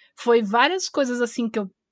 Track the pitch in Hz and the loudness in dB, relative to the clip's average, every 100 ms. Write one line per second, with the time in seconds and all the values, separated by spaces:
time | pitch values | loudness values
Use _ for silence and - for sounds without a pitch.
0 | _ - 240 233 208 233 277 370 - - | _ -4 2 2 4 2 2 0 -4 -2
1 | 262 247 240 - 226 220 190 - _ | -2 -2 -2 -2 -4 -4 -6 -12 _